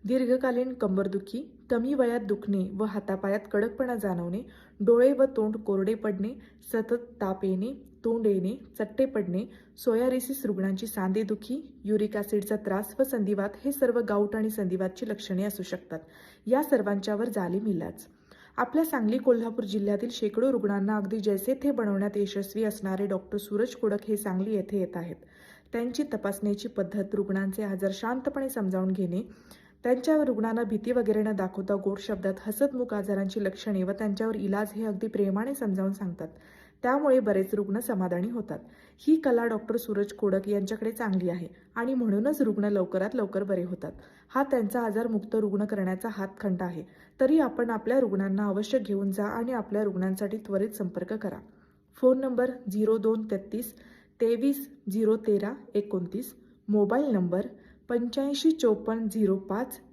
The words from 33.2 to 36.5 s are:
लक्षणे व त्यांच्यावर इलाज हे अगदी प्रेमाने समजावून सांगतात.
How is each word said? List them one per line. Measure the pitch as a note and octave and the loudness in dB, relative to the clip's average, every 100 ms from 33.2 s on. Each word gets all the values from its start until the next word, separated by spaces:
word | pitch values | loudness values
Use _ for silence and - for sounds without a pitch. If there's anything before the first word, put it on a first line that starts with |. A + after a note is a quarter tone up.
| G3 G#3+ | 0 -2
लक्षणे | G3 F#3+ A3 G3 | -2 -4 -4 0
व | F#3 | 0
त्यांच्यावर | G3 G#3+ G3+ A3+ G#3+ | -2 -2 0 -2 -2
इलाज | G3 G3+ G#3 | -2 -2 -2
हे | G#3 | -4
अगदी | A3 G3 A3 | -4 -2 -2
प्रेमाने | G#3 G3 F#3+ A#3+ | 0 2 2 -2
समजावून | C#4 A3+ F#3+ F#3+ | -2 -2 0 -2
सांगतात. | G3 F#3+ E3+ D#3+ - - | -2 -6 -6 -10 -12 -20